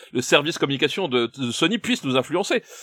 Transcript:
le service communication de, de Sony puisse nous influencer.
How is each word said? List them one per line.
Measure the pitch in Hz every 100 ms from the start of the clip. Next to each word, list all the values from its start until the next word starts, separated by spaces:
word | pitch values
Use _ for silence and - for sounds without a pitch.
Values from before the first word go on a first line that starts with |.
| -
le | 127
service | - 156 151 -
communication | 147 139 147 - 175
de, | 123 -
de | - 123
Sony | 113 165 226
puisse | - 247
nous | 139 131
influencer. | 120 170 196 262 - -